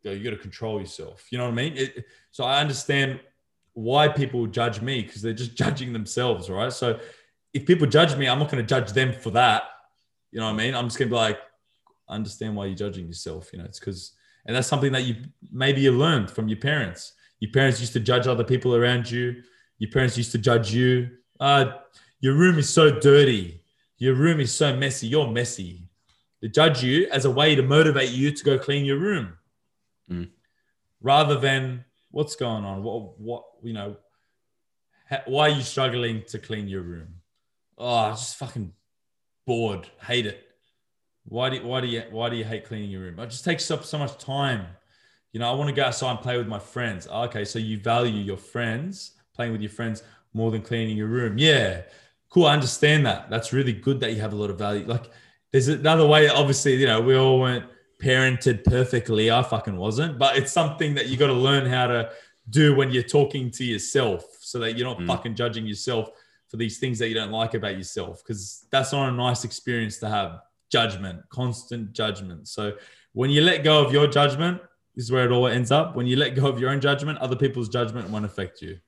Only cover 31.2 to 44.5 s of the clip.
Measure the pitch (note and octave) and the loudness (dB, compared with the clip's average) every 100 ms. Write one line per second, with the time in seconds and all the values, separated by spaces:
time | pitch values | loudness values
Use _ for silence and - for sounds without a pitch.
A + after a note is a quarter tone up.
31.2 | D3+ C#3 C3+ C3+ C3 B2+ - _ _ D3 | 4 2 2 0 -2 -8 -14 _ _ -6
32.2 | D3 - B2 A2 G2 F#2+ G#2+ A2+ G2+ - | -6 -4 -4 -4 -6 -8 -8 -8 -12 -16
33.2 | G#2+ A#2+ - _ A#2 A2 G2+ G2+ _ _ | -12 -12 -12 _ -12 -10 -10 -14 _ _
34.2 | _ _ _ _ _ _ _ _ _ - | _ _ _ _ _ _ _ _ _ -10
35.2 | - C3+ D3+ D3 B2 - C3 B2 A#2 A2 | -4 0 2 0 -4 -2 -2 -2 -4 -6
36.2 | - G2+ - G#2+ G2+ F#2+ F2 E2+ D#2+ F2 | -10 -16 -10 -10 -8 -8 -10 -14 -16 -20
37.2 | _ _ _ _ _ _ B2 A#2 A2 A2 | _ _ _ _ _ _ -2 0 0 -4
38.2 | B2 - C3 A#2+ F#2+ _ _ _ _ _ | -12 -12 -12 -10 -10 _ _ _ _ _
39.2 | _ _ - A#2 A2+ F#2+ - _ - A#2+ | _ _ -6 -2 -2 -4 -12 _ -4 -4
40.2 | G#2+ - _ _ _ _ _ _ _ _ | -4 -10 _ _ _ _ _ _ _ _
41.2 | - A2 B2+ C3 A#2 C3 B2 A#2 A2 A2 | -12 -4 -4 -4 -6 -6 -4 -6 -8 -6
42.2 | A#2 A#2 A2 A2 - A2 G#2 F#2+ F#2 E2+ | -6 -4 -8 -10 -10 -12 -10 -12 -12 -14
43.2 | A#2 A#2+ - D#3+ - - - D3+ C#3 - | -14 -8 -4 -4 -4 -6 -6 -6 -6 -8
44.2 | - C3+ C#3 | -8 -4 -2